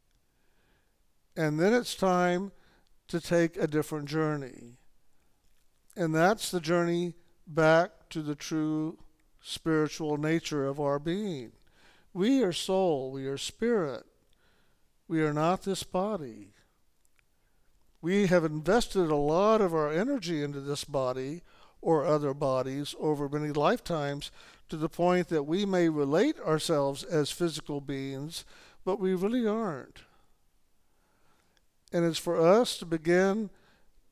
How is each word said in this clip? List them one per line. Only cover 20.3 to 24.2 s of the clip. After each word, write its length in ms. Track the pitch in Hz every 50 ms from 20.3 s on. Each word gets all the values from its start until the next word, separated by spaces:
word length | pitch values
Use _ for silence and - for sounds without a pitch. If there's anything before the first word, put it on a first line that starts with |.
| 170 147 143
into 180 | 143 143 143
this 220 | 139 143 143 139 -
body 600 | - 143 135 131 127 127 131 131 135 156 175 - - - - - - _ -
or 240 | - 185 160 156 135
other 280 | 170 151 151 147 143 135
bodies 600 | 143 151 135 131 131 127 135 135 143 147 - - -
over 280 | - 156 151 143 147
many 240 | 139 143 151 151 151
lifetimes, 800 | 143 147 143 170 226 - - - 170 156 143 143 143 143